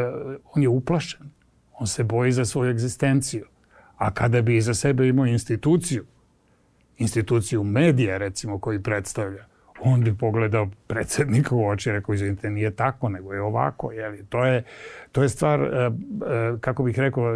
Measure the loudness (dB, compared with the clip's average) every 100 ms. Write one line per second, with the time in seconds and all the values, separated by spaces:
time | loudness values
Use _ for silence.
0 | -2 -4 -10 -12 -4 2 4 2 2 0
1 | -2 -10 -18 -20 _ _ _ -8 -6 -2
2 | 0 2 2 2 0 0 0 0 -2 0
3 | 2 2 0 -6 -10 _ _ _ -20 -4
4 | -4 0 2 4 4 2 2 0 2 4
5 | 4 4 4 2 0 -2 2 2 2 -4
6 | -6 _ _ _ _ _ _ _ _ -4
7 | -2 0 0 0 0 0 0 4 4 4
8 | 2 0 -4 -6 -8 -6 -4 -4 -2 -4
9 | -4 -6 -6 -8 -18 _ _ -2 2 4
10 | 4 2 0 0 0 0 -2 -6 -8 -6
11 | -2 -2 2 2 2 2 2 0 -2 -2
12 | -2 -2 -2 -2 -4 -2 -2 0 -2 0
13 | -4 -4 -6 -4 -2 0 -2 -2 -8 -8
14 | -10 -10 -6 0 2 2 -2 -12 -18 -18
15 | -4 0 2 2 2 2 2 0 0 -2
16 | -6 -8 -4 -2 -2 -2 -4 -2 0 0
17 | 0 0 0